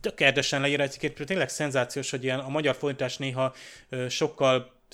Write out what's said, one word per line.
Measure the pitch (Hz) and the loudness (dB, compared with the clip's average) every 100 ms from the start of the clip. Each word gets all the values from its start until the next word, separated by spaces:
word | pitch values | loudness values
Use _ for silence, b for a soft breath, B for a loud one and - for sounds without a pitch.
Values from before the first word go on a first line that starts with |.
tökéletesen | 208 - 139 135 127 139 | -6 4 4 4 2 0
leír, | 139 143 | 0 2
egyébként | 139 - 151 - 139 | 0 -2 -6 -6 -4
tényleg | 185 131 | -2 -2
szenzációs, | - 151 131 120 139 131 | -2 0 2 0 -2 -4
hogy | 135 | -4
ilyen | 131 131 | -2 -2
a | 135 | -2
magyar | 147 147 127 | 0 2 2
fordítás | 143 131 127 - | 0 -2 -4 -2
néha, | 135 127 131 B B B B | -4 0 0 B B B B
ö, | 127 127 | -6 -4
sokkal | - 151 - 135 131 - _ _ | 0 -2 4 4 4 0 _ _